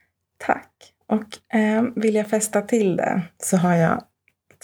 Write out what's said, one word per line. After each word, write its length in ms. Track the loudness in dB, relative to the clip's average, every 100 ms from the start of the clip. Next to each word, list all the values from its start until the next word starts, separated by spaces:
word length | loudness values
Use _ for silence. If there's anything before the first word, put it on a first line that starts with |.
| _ _ _ -12
Tack. 280 | -4 -4 -4 _ -20 _ -4
Och, 480 | -4 -4 -18 -4 0
eh, 240 | 0 0 -2 -2
vill 180 | 0
jag 120 | 0 0
fästa 320 | -2 0 -2
till 340 | 0 0 2 0
det 260 | 0 -2 -4 -8
så 180 | 0 2
har 180 | 4
jag 300 | 4 4 0 -4 _ _ _ _ -16